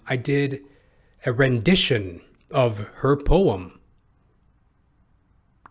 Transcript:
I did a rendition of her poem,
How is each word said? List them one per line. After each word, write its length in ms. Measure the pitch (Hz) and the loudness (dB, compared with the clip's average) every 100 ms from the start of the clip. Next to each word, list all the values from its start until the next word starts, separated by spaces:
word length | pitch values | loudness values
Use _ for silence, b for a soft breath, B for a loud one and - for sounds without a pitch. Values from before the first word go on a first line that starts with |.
| - | -6
I 80 | 131 | -6
did 480 | 120 143 143 135 b b b b b b - | -2 -2 -2 -6 b b b b b b -4
a 80 | |
rendition 880 | 117 135 123 107 185 - 123 95 87 - _ _ | 0 2 2 2 2 2 -2 -2 -12 -20 _ _
of 300 | 143 120 104 | 0 0 -2
her 380 | 104 - 135 143 | -10 -4 0 2
poem, 640 | - 170 190 95 90 - _ _ _ _ _ _ _ _ _ _ _ _ _ _ _ _ _ _ - | 4 4 2 0 -8 -18 _ _ _ _ _ _ _ _ _ _ _ _ _ _ _ _ _ _ -20